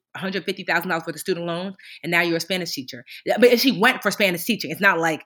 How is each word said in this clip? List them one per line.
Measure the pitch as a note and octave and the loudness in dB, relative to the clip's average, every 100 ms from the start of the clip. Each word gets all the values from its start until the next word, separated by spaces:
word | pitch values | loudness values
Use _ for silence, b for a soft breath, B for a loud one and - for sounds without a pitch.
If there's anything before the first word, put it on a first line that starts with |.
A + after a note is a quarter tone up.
| _ - | _ -8
hundred | F#3+ F#3+ F#3 | -6 -4 -4
fifty | F#3+ | -6
thousand | F#3 E3+ F#3 | -2 -2 0
dollars | E3 E3 | -4 -4
worth | D#3 | -8
of | |
student | - E3+ E3+ | -4 -4 -4
loans, | E3+ F#3+ F#3+ B B | -6 -8 -12 B B
and | E3 | -2
now | E3+ | 0
you're | F3 E3 | 2 0
a | |
Spanish | - F#3 E3+ | -2 -4 -4
teacher. | - C3 A#2+ - B - | -8 -10 -16 -18 B -2
Yeah, | G#3+ | 4
but | B3 A#3+ | 6 6
she | C4 F3 | 4 4
went | A#3+ - | 2 2
for | G#3 | -2
Spanish | - G3 E3+ | 0 0 0
teaching. | - G3+ - | -2 -2 -4
It's | E3 | 2
not | G3+ E3+ | 2 4
like, | E3 D3+ | 2 0